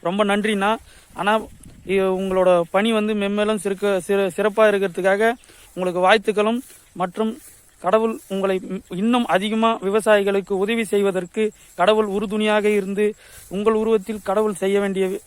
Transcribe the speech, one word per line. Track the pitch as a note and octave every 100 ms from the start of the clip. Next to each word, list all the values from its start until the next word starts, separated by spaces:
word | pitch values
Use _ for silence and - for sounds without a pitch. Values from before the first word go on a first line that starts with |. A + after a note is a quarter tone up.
ரொம்ப | E3+ G3
நன்றிண்ணா. | G#3 G3+ G#3 G#3 G3 A3+ - - _
ஆனா, | - F#3+ A3
இ-, | A3+ - - - -
உங்களோட | F#3+ F#3+ F#3 F#3+ F#3 F#3 F3 E3+
பணி | F#3+ A3
வந்து | A3 G#3+
மென்மேலும் | G#3+ G3+ G3+ G#3 A3
சிறக்க-, | G3 F#3+ G3+ F#3+ E3+
சிற-, | G3 G3 E3
சிறப்பா | G#3 G#3 G#3+
இருக்கிறதுக்காக | G3+ G3 E3+ F#3 G3 A3+ B3 - - -
உங்களுக்கு | - F#3 F3+
வாழ்த்துக்களும் | F3+ A3 G3+ G3+ G#3 A#3+ - - _
மற்றும் | - F3+ F3+ A3 A3+ - - _ _
கடவுள் | F3+ A3 A3+ A3+ -
உங்களை | G3 G3 F#3+ F#3 F#3+ -
இன்னும் | F3+ G#3+ B3 A#3
அதிகமா | F3+ G#3 A3 A3+ A3+
விவசாயிகளுக்கு | F#3 G#3 A3 G#3 G3+ G3 F#3
உதவி | G3 G3+ A#3
செய்வதற்கு | A3+ G3+ G3 F#3 F3 - G#3+ - -
கடவுள் | - F3+ G#3+ G#3+
உறுதுணையாக | G3 G#3 G#3+ G#3+ G#3+ G#3
இருந்து, | G#3 F#3+ G3+ G#3 G#3 - - -
உங்கள் | F#3 G#3
உருவத்தில் | A3 A3 A3 F#3+ G#3+
கடவுள் | - G3 G#3+
செய்ய | G3 F#3+ G3+
வேண்டிய | G3+ F#3+ F#3+ G3